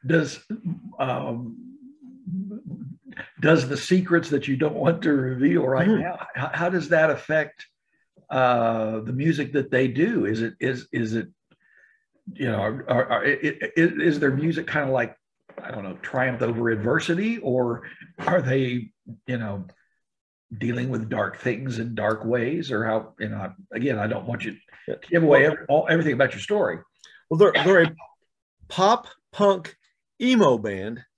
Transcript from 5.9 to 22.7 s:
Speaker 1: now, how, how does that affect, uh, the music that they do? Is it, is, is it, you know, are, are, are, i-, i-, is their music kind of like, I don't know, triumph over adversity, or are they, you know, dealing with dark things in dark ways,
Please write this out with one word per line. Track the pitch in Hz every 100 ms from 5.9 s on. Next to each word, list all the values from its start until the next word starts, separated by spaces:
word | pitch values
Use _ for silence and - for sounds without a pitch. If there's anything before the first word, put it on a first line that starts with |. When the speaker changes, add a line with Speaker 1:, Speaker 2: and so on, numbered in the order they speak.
| 214
Speaker 1:
now, | - 175 - -
how, | 143
how | 151 170
does | 185 147
that | 165 156
affect, | 139 - 156 147 - - _ _ _ _ _ _
uh, | 131 127 120 113 113 110 110
the | 113
music | 127 160 147 131
that | 143 -
they | 127 131
do? | 123 185 214 101
Is | 110
it, | 113 -
is, | 131 127 -
is | 123 110
it, | 113 185 _ _ _ _ _ _ _ _ _ -
you | - 131
know, | 107
are, | 101 131 -
are, | 123 131
are, | 117
i-, | 143 139
i-, | 151 - 113 -
is | 165 165 165 147
their | 143
music | 131 156 160 -
kind | 151 139
of |
like, | 131 113 - _ _ _ -
I | -
don't | 120
know, | 98 92
triumph | - 131 127 120
over | 117 117 117
adversity, | 110 110 156 - 170 214 233
or | - 127 123 113 - - - -
are | - 180
they, | 127 135 127 123 107 _ - 110 -
you | 123
know, | 110 98 90 _ _ _ _ _ _ _ _ 107
dealing | 117 120 127
with | 117 110
dark | - 98 -
things | 127 110 131 113
in | 113
dark | 110 104 110
ways, | 113 123 117 165 147